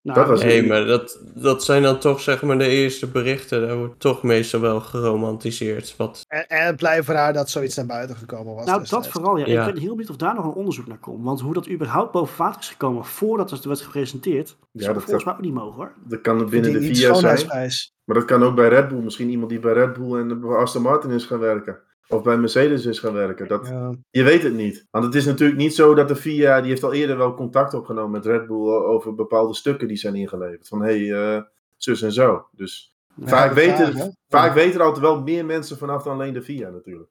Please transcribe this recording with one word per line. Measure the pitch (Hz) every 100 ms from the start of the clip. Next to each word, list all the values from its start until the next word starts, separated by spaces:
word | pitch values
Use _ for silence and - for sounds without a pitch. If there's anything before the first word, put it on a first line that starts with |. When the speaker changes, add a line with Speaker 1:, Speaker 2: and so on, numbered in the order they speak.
Speaker 1:
Nou, | - 127
Speaker 2:
Dat | 139
was | 110
Speaker 3:
Nee, | 117 117
Speaker 2:
het. | 110
Speaker 3:
maar | 107 110
dat, | 120 - - - 120
dat | 131 131
zijn | - 143
dan | 139 131
toch, | 143 139
zeg | - 131
maar, | 147 131
de | 135
eerste | 135 135 131 127
berichten. | 127 120 131 - 120 117
Daar | 120
wordt | 120 -
toch | 139 123
meestal | 123 113 113 113
wel | 117 110 110 123 117 110
geromantiseerd. | 110 110 117 113 110 107 - -
Wat | 113 - -
Speaker 4:
En, | 151 165
en | 160 170
het | 151
blijft | 160 160 143
raar | 151 147
dat | 147 139
zoiets | 151 131 139
naar | 120
buiten | 120 131 113
gekomen | 117 113 110 110
was | 175
Speaker 1:
Nou, |
dat | 196
Speaker 4:
destijds. | - 226 240
Speaker 1:
vooral, | 175 180 180
ja. | 139
Speaker 3:
Ja. | 117 110
Speaker 1:
Ik |
ben | 147
heel | 170
benieuwd | 226 220
of | 135
daar | 170 233
nog | 160
een |
onderzoek | 185 196 123 123
naar | 110
komt. | - 110
Want | 120 135
hoe | 131
dat | 175 -
überhaupt | 170 139 139 233
boven | 180 147 -
water | 180 202
is | -
gekomen | - 135 123 113
voordat | - 214 220 185
het | 135 143
werd | 143
gepresenteerd, | - 143 127 127 185 143 160 _ _
Speaker 2:
Ja, | -
Speaker 1:
zou | 101
Speaker 2:
dat | 104
Speaker 1:
volgens | - 107
Speaker 2:
kan, | -
Speaker 1:
mij |
ook | 185 185
niet | 131
mogen, | 107 113
hoor. | 165 - 123
Speaker 2:
dat | 113
kan | 117 113
het | 107
binnen | 113 113
de | 104
Speaker 4:
Verdient | - 123
Speaker 2:
fia | 127
zijn. | 185
Speaker 4:
schoonheidsprijs. | 170 - 160 135 127 131 - _
Speaker 2:
Maar | - 110
dat | 120
kan | 123
ook | 123 120
bij | 117
Red | 127 135
Bull | 131
misschien | 113 - 120
iemand | 120 113
die | 117
bij | 113
Red | 113 127
Bull | 120 127 120
en | 117 117
bij | 120 113
Aston | 120 127
Martin | 120 151 143
is | 120 -
gaan | 120
werken. | 110 104 104 92 _ _ _
Of | 113
bij | 120 117
Mercedes | 117 123 147 139 117
is | 107
gaan | 113
werken. | 101 95 92 98
Dat, | 104 127
Speaker 4:
Ja. | 127 123 123 _
Speaker 2:
je | 127
weet | 131 170
het | 151
niet. | 113 104 101 _
Want | 113 120
het | 143
is | 139
natuurlijk | 139 147 143
niet | 151 156
zo | 151
dat | 151 143
de | 139
fia, | 160 151 139 131
die | 127
heeft | 131
al | 135
eerder | 147 147 127
wel | 123
contact | 123 120 135 139
opgenomen | 123 - 110 107
met | 104 107
Red | 113 113
Bull | 110 107
o-, | 110 95
over | 113 110 107
bepaalde | 110 113 110 110
stukken | 143 135 120
die | 104
zijn | 107 101
ingeleverd. | 98 90 90 85 -
Van, | 107
"Hey, | 107 107 104
eh, | 101 107 107 107 _ _ _
zus | - 110
en | 110
zo." | 107 127 95 -
Dus | _ 95 - _ _ _ -
Speaker 4:
Ja, | 123
Speaker 2:
vaak | 131 139
Speaker 4:
de | 139
Speaker 2:
weten, | 170 180 156
Speaker 4:
vraag, | 131
hè? | 185 - _
Speaker 2:
vaak | 147 160
Speaker 4:
Ja. |
Speaker 2:
weten | 143 180 180
er | 160
altijd | 135 156
wel | 147
meer | 135 170 160
mensen | 160 147 135
vanaf | 143 143
dan | 139
alleen | 135 135
de | 123
fia | 120 143 98
natuurlijk. | 90 95 85 82